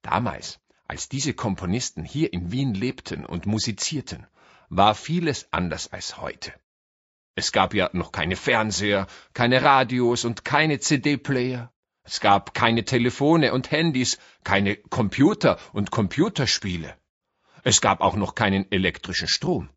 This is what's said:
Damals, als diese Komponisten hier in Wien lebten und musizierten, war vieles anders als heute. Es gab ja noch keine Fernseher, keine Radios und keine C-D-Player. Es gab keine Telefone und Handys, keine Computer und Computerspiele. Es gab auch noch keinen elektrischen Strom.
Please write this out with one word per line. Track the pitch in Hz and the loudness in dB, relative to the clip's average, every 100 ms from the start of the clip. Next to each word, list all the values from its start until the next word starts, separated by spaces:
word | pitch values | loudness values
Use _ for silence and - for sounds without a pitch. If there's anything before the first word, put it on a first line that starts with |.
Damals, | - 85 117 69 - - _ _ - | -2 -2 -2 -6 -14 -16 _ _ -14
als | - - | -12 -8
diese | 135 139 | -4 -4
Komponisten | - 110 92 90 113 - - | -2 -4 -2 -2 -2 -4 -8
hier | 78 143 160 | -8 -2 -2
in | 90 87 | -2 -4
Wien | 123 135 | -2 -2
lebten | 98 123 131 - 104 - | -2 -4 -6 -10 -10 -8
und | 85 95 | -6 -2
musizierten, | 110 117 98 - 151 - - - _ _ _ _ | -2 -2 -4 -6 -6 -8 -14 -16 _ _ _ _
war | 92 101 107 | 4 4 4
vieles | - 170 165 131 - | -2 -2 0 -4 -4
anders | - 90 71 - | -2 -2 -4 -10
als | - - - | -12 -12 -10
heute. | - - - - _ _ _ _ _ _ _ - | -12 -10 -16 -18 _ _ _ _ _ _ _ -6
Es | - | 0
gab | 110 92 | 2 2
ja | 104 90 | 2 0
noch | 90 - | -2 -4
keine | - 80 92 | -4 -2 -2
Fernseher, | - 117 110 92 104 101 95 - - | 0 0 0 -2 0 0 -2 -12 -16
keine | - 120 127 | 0 2 4
Radios | 143 135 123 123 120 120 120 | 6 6 4 2 2 2 -2
und | 107 | -6
keine | - 147 156 139 | -2 2 2 0
C-D-Player. | - 147 147 143 - 127 127 123 120 _ _ _ | 0 0 2 -2 -2 -2 -2 -6 -10 _ _ _
Es | - - | -12 0
gab | 104 101 - | 4 4 2
keine | - 117 117 | 0 2 2
Telefone | 104 127 120 - 143 165 135 | 2 0 0 2 4 4 4
und | 131 - | 0 -2
Handys, | 151 165 127 120 - - _ | 0 0 0 -2 -4 -12 _
keine | - 101 101 104 | 0 2 2 -2
Computer | - - 104 - 151 214 165 92 - | -4 -2 -2 4 4 6 2 2 -4
und | 104 101 | -6 -2
Computerspiele. | - 95 - 202 147 127 - 98 87 76 - _ _ _ _ _ _ | -2 -2 0 0 0 -2 -2 -4 -6 -8 -16 _ _ _ _ _ _
Es | 131 - | 0 2
gab | 104 98 | 2 2
auch | 95 95 | 2 0
noch | 95 | -4
keinen | - 104 98 95 | 0 0 0 0
elektrischen | 98 90 - - 87 85 | 0 0 -2 -8 -6 -4
Strom. | - 156 143 - | -4 -2 -4 -6